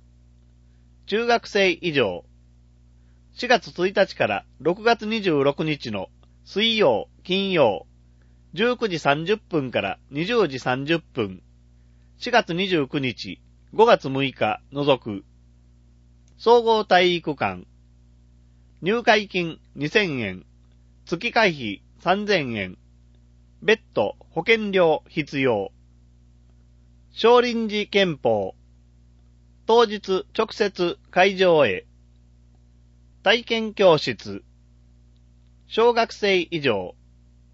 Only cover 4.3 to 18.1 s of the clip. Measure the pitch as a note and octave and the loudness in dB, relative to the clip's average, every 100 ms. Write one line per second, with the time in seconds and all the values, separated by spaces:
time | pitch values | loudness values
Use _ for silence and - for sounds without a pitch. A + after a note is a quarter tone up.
4.3 | G2 - - C#3+ F#3+ A3 A#3 G#3+ A3 F#3+ | -2 -8 -6 -4 0 0 0 -2 -4 0
5.3 | D3 C#3 C#3+ D#3+ C#3+ A#2+ G2+ - _ _ | 2 2 0 -4 -6 -8 -10 -10 _ _
6.3 | _ - - A3+ A3 E3+ G#2 - _ - | _ -10 -2 -2 2 2 2 -4 _ -4
7.3 | F#3+ G3 F3 A#2+ F#2 - _ _ _ _ | -4 0 2 2 2 -10 _ _ _ _
8.3 | _ _ D3+ A#3 B3 A3 D#3+ C#3+ C#3+ E3 | _ _ -2 -2 -2 -4 -2 0 0 0
9.3 | A3 - E3 C3 A2 G2 - - C#3 F3+ | -4 -2 -4 -2 -4 -4 -8 -10 -8 -2
10.3 | A#3+ E3+ C3 C#3 B2+ C#3 E3 - - G2+ | 0 -2 -2 -4 -4 -2 -4 -4 -6 -6
11.3 | F2+ _ _ _ _ _ _ _ - B3 | -6 _ _ _ _ _ _ _ -12 0
12.3 | A#3 - E3+ F#3+ F3 C3 D3+ C3 G#2 G2+ | 0 0 -4 0 0 -2 -4 -6 -6 -12
13.3 | F2 _ _ _ C#3+ A#3 F#3+ C#3 C3+ C#3 | -16 _ _ _ 2 4 4 0 -4 -4
14.3 | - G#2+ G#2+ - C#3 C#3+ - A#2 G2 - | -2 -4 -4 -10 -4 0 0 -2 -10 -12
15.3 | _ _ _ _ _ _ _ _ _ _ | _ _ _ _ _ _ _ _ _ _
16.3 | - A3+ A#3+ A3+ A3 G#3 F3+ F3+ F3 E3 | -4 4 4 4 0 2 4 4 0 -6
17.3 | C#3+ G#2 F2+ - _ _ _ _ | -6 -6 -6 -16 _ _ _ _